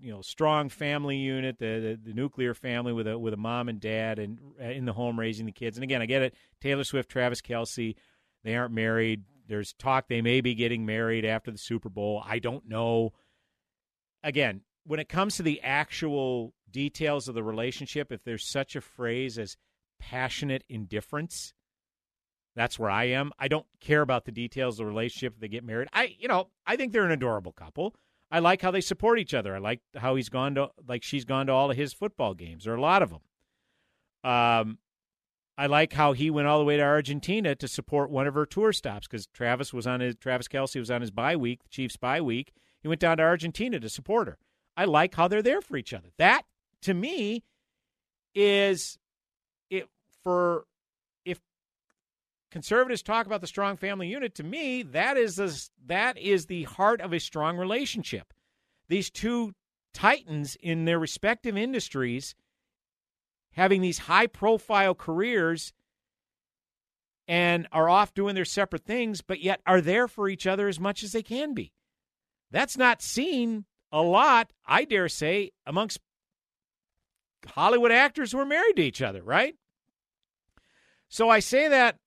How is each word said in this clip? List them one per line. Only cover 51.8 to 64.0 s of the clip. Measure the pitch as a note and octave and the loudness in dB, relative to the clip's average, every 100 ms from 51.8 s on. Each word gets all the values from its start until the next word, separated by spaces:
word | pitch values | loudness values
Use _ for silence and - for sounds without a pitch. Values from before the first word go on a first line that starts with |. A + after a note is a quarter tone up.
| _ _ _ _ _ _ _ | _ _ _ _ _ _ _
conservatives | E3+ - A3+ B3+ A#3 | -14 0 2 2 -2
talk | - A3+ G#3+ | -2 -2 -2
about | G#3 | -6
the | F3 | -6
strong | - G3+ F#3+ | -2 -2 -2
family | G3 G3 F3 | -6 -6 -6
unit, | C4+ A#3+ | -6 -6
to | - | -6
me, | D#3 D4 C#4+ B3+ | -8 -6 -4 -6
that | E3 C#3+ A#3 C#4 | -4 -2 0 2
is | A3 F3 | 0 0
the, | F#3+ C#3+ - _ C3 | -4 -4 -14 _ -6
that | F3+ B3+ - | 0 0 -2
is | G3 F#3+ D#3+ | 2 2 2
the | F3 | -6
heart | D3 - G3+ A3+ | -6 2 2 2
of | F3+ | -2
a | E3+ | -4
strong | - D#3 D#3 F3 | -4 -2 -2 0
relationship. | F#3 A#3 C#4+ A3+ - G2+ - _ _ _ _ _ - | -2 -2 -2 -6 -6 -10 -10 _ _ _ _ _ -2
These | F#3+ F3+ | -2 -2
two | - A3 A#3+ A3 - _ _ _ | -4 -2 0 -2 -8 _ _ _
titans | - G#3 C#4+ - D3+ C#3+ - | 2 4 4 0 -6 -6 -6
in | E3+ E3 | -4 0
their | E3 E3+ | 2 0
respective | D#3+ - G3+ A#3 A#3 G3+ | -2 -2 -2 0 -2 -2
industries | A#3+ B3+ - C3+ B2 B2 - - _ _ _ _ _ _ _ _ _ _ _ | -2 -4 -4 -4 -2 -4 -8 -16 _ _ _ _ _ _ _ _ _ _ _
having | E3 F#3+ G3 | 0 4 4
these | F#3 - | 2 -2